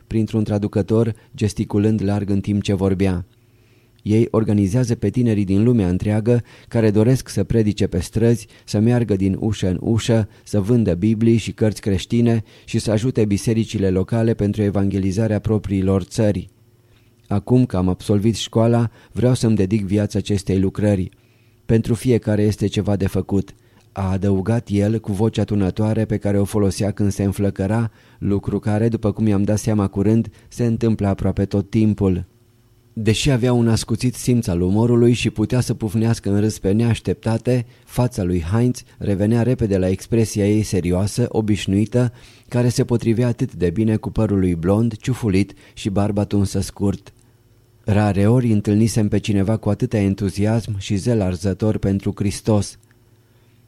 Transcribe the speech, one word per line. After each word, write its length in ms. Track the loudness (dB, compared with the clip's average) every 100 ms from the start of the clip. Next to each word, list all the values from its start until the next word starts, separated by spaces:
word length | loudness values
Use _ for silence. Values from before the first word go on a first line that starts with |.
| -6
printr-un 380 | -4 -2 -2
traducător, 720 | -2 -2 -2 -2 0 0 0 -4 -12 -4
gesticulând 640 | -4 -2 -2 0 2 2
larg 260 | 0 -2 -2
în 100 | -2
timp 220 | 0 -2
ce 120 | 0
vorbea. 500 | 0 0 2 0 -2 -6 _ _ _ _ _ _ _
„Ei 260 | 0 2 2
organizează 640 | 2 2 2 2 2 0
pe 140 | -2 -2
tinerii 360 | 0 0 0
din 180 | 0 2
lumea 260 | 2 2 2
întreagă 540 | 0 0 0 2 0 -2 -12 -6
care 220 | 0 2
doresc 380 | 4 4 2 -2
să 160 | -4
predice 420 | 0 0 0 0 -2
pe 120 | -2
străzi, 480 | -4 0 2 2 -4 -20
să 140 | -4 0
meargă 380 | 2 2 0 0
din 200 | 0 0
ușă 280 | -2 -2 -2
în 100 | -2
ușă, 480 | -2 0 2 0 0 -8
să 160 | -6 -2
vândă 340 | 2 2 2
Biblii 420 | 2 0 2 2 2
și 160 | 0
cărți 280 | -2 -2 -2
creștine 640 | -2 -4 -2 0 2 0 -4 -14
și 140 | -6 -4
să 120 | 0
ajute 340 | 0 0 0
bisericile 680 | 0 0 0 -2 -2 0 0
locale 440 | 0 0 0 0
pentru 280 | 0 0 0
evangelizarea 760 | 0 0 0 0 0 0 0 0
propriilor 640 | 0 -2 0 -2 2 0
țări. 460 | 0 0 0 0 -6 _ _ _ _ _ _ _ -6
Acum 380 | -4 2 2 2
că 100 | 0
am 120 | -2
absolvit 460 | -2 0 0 2
școala, 560 | -2 -2 0 2 2 0 -6 -14
vreau 220 | -2 0
să-mi 220 | 2 2 2
dedic 280 | 2 0
viața 340 | 0 0 0 -2
acestei 420 | -2 -4 0 0
lucrări. 500 | 0 0 0 0 -2 -10 _ _ _ _ 0
Pentru 280 | 0 2
fiecare 480 | -2 2 0 2 0
este 240 | 0 0 -2
ceva 300 | -2 -2 0
de 100 | -2
făcut”, 480 | -2 -2 -2 -4 -10 _ _ _
a 180 | -6 -4
adăugat 580 | -2 0 0 0 -2 0
el 300 | 0 0 0
cu 120 | -4
vocea 320 | -2 0 0
tunătoare 600 | -2 0 0 0 -2 0
pe 120 | -2 -2
care 220 | -2 0
o 60 |
folosea 460 | 0 0 0 0 -2
când 220 | -2 -2
se 100 | 0
înflăcăra, 680 | -2 0 -2 -2 -2 -2 -2 -6 _ -8
lucru 400 | -4 -2 -2 -4
care, 300 | -2 0 0
după 240 | 0 -2
cum 140 | 0 0
i-am 160 | 2
dat 160 | 2 0
seama 280 | 0 0 0
curând, 420 | 0 2 2 0 -8 -14
se 160 | -4
întâmplă 420 | -2 0 0 0 0
aproape 380 | 0 -2 -2
tot 260 | -2 -2 -2
timpul. 560 | 0 2 2 0 0 -4 _ _ _ _ _ _
Deși 380 | -4 -2 0 2
avea 220 | 0 2
un 160 | 2 2
ascuțit 460 | 0 -2 -4 -4
simț 320 | -4 0 0 0
al 140 | 0
umorului 520 | 0 2 2 4 4
și 180 | 4 0
putea 300 | -2 -2 0
să 140 | -2
pufnească 560 | -4 -4 -2 0 -2 -2
în 100 | 0
râs 180 | 0 -2
pe 140 | 0
neașteptate, 920 | 0 2 0 -2 -4 -2 -2 0 -2 -2 -12
fața 380 | -10 -2 -2 -2
lui 180 | -2 -2 0
Heinz 300 | 0 0 -2 -10 -8
revenea 440 | -4 0 2 2
repede 360 | 2 0 0 0
la 100 | 0
expresia 600 | -2 -2 0 0 0 2
ei 140 | 2
serioasă, 640 | 0 -2 0 0 -2 -2 -2
obișnuită, 840 | -2 0 -2 0 0 2 0 0 -4 -18 -20 -6
care 200 | -2 0
se 160 | 0
potrivea 420 | 0 0 0 0 0
atât 280 | -2 -6
de 160 | -2 -2
bine 260 | 0 0 0
cu 140 | -2
părul 280 | -2 0 2
lui 160 | 2
blond, 420 | 0 2 2 0 -2
ciufulit 560 | -6 -4 0 0 0 -6 -20
și 160 | -8 -4
barba 340 | -2 0 0
tunsă 360 | 0 0 0 -2
scurt. 520 | -6 -4 -4 -4 -8 -20 _ _ _ _ _ _ -2
Rareori 640 | 0 2 2 2 4 2
întâlnisem 560 | 0 2 2 2 2 0
pe 100 | 0
cineva 380 | 0 0 0 -2
cu 120 | -2
atâta 300 | -2 -2 0
entuziasm 800 | 0 0 -2 -2 0 0 -2 -6
și 180 | -4 -4
zel 240 | 0 0
arzător 560 | 0 -2 -4 -2 -2 0
pentru 360 | 0 -2 -2
Hristos. 640 | -4 -4 -4 0 0 0 -8 _ _ _ _ _ _ _ _